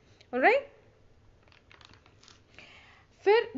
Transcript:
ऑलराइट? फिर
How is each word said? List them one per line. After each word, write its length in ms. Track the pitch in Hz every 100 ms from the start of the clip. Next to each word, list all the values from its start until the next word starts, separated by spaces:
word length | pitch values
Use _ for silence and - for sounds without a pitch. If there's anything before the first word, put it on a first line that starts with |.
| _ - -
ऑलराइट? 380 | 247 294 523 - - - _ - _ _ - _ - _ - - - _ _ - - _ - - - - - _ _
फिर 280 | - 427 466